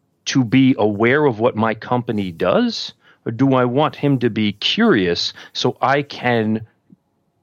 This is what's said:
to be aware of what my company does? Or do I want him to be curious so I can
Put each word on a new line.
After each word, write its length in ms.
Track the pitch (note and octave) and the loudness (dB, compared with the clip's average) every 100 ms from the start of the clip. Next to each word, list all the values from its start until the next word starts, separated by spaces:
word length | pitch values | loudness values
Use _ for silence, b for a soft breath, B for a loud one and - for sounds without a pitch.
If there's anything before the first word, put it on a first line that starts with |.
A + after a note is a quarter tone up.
| _ _ - | _ _ -2
to 180 | C#3 | 0
be 320 | A2+ C3 C3 C3+ | 2 4 4 4
aware 460 | G#2+ G2+ A#2 C#3+ | 0 2 2 2
of 160 | D3 G#2+ | 2 2
what 160 | A#2 A2 | -2 0
my 180 | A2+ | -2
company 600 | A2 - B2 A#2+ G#2+ F#2+ | -2 -4 -4 -2 -4 -4
does? 580 | D#2+ F2+ G3+ A#3+ - - - b b B2+ | -2 0 2 0 -4 -12 -16 b b -8
Or 60 | |
do 220 | A2+ C3+ | 0 2
I 100 | C3 | 2
want 320 | B2 B2+ D3+ - | 2 0 -2 -2
him 240 | C#3+ C3+ | -2 0
to 100 | A#2+ | 0
be 220 | A2 G#2 | 0 -2
curious 800 | G#2 - - A#3 B2+ F2+ F2 - B B | -2 -4 0 2 4 2 -2 -4 B B
so 240 | - - - | -4 -4 0
I 220 | B2 C#3+ | 0 0
can 640 | C#3+ - B2 A#2 G#2+ A2 A2 _ _ _ _ _ _ _ | -2 -6 -2 0 0 -2 -6 _ _ _ _ _ _ _